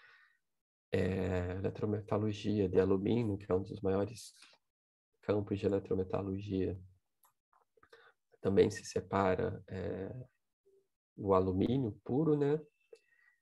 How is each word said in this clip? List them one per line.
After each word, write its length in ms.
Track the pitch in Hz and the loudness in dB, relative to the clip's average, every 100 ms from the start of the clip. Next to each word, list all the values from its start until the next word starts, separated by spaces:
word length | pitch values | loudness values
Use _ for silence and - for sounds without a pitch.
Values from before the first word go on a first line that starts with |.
| - - _ _ _ _ _ _ - | -20 -20 _ _ _ _ _ _ -4
É, 580 | 98 95 95 92 92 90 | 0 0 0 0 -2 -2
eletrometalurgia 1160 | 92 98 - 107 104 - 104 107 104 104 104 92 | -4 -4 -2 -2 -2 -2 -2 0 -2 -2 0 4
de 100 | 95 | 4
alumínio, 580 | 95 95 104 117 113 98 | 4 4 4 2 0 -2
que 140 | - | 0
é 40 | 92 | -2
um 80 | |
dos 180 | 98 101 | -2 -4
maiores 520 | 98 95 101 117 - - - - _ _ _ _ _ _ | 0 0 0 -6 -18 -20 -20 -20 _ _ _ _ _ _
campos 380 | - 104 101 101 | -2 -2 0 -2
de 60 | 98 | 0
eletrometalurgia, 1120 | 98 - 95 92 95 98 95 101 95 90 92 - _ _ _ _ _ _ _ _ _ _ - - _ _ - | 0 -2 -4 -2 -4 -4 -6 -2 -2 -2 -4 -12 _ _ _ _ _ _ _ _ _ _ -20 -20 _ _ -4
também 280 | - 98 98 | 0 4 4
se 160 | - - | 2 -6
separa, 760 | 98 - 98 95 92 92 98 - | -6 -2 2 2 2 -2 -4 -10
é, 460 | 95 92 95 95 123 - _ _ _ _ _ _ _ _ - | -8 -8 -6 -8 -10 -14 _ _ _ _ _ _ _ _ -6
o 160 | 98 | 2
alumínio 680 | 95 92 92 107 135 117 - - | 4 4 2 2 2 -2 -6 -4
puro, 320 | 127 156 147 | 0 2 2
né? 220 | 143 156 - _ _ - _ _ _ _ | 2 0 -4 _ _ -20 _ _ _ _